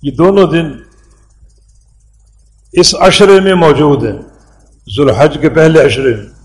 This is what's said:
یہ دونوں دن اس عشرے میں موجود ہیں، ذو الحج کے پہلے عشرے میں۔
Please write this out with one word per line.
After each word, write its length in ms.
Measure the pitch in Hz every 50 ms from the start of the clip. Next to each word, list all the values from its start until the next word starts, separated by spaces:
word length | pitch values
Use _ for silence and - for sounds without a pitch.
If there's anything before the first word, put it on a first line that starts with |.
| -
یہ 80 | 143
دونوں 340 | 127 117 160 185 196 202 190 165
دن 240 | 151 170 165 156 135 - - _ _ _ _ _ _ _ _ _ _ _ _ - _ _ _ _ _ _ _ _ _ _ _ _ _ _ _ _ _ _ _ _ _ _ _ _ -
اس 200 | 180 175 - - -
عشرے 400 | - 190 175 - 208 196 196 190
میں 140 | 190 190 190
موجود 500 | 180 170 156 147 139 151 147 143 127 117
ہیں، 140 | 113 98 98 - - _ _ _ _ _ _ _ _ _ _ _ -
ذو 140 | 104 131
الحج 360 | 147 135 110 107 139 151 143 -
کے 80 | 139 160
پہلے 360 | - 160 156 160 160 156 139
عشرے 300 | 139 110 131 135 131 117
میں۔ 140 | 107 104 - - _ -